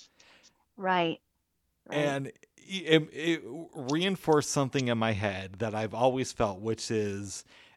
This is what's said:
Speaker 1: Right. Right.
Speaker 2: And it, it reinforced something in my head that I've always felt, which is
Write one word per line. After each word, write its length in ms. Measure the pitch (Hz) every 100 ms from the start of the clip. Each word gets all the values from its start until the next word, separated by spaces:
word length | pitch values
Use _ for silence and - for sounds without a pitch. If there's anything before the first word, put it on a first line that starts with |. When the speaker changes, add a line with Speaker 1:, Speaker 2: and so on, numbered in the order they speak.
| - _ - - _ _ _ -
Speaker 1:
Right. 440 | 190 180 170 - _ _ _ _ _ _ -
Right. 100 | 147
Speaker 2:
And 280 | 147 139 135 - - - -
it, 420 | 190 156 160 151
it 300 | - 165 160 101 147 165
reinforced 760 | 160 127 151 190 185 - 151 -
something 380 | 147 131 143 123
in 80 | 117
my 160 | 113
head 440 | 101 104 95 95 92
that 160 | 110
I've 200 | 107 110
always 380 | 113 127 127 127
felt, 280 | - 110 95
which 300 | 110 110 -
is 540 | 113 104 101 101 - - - -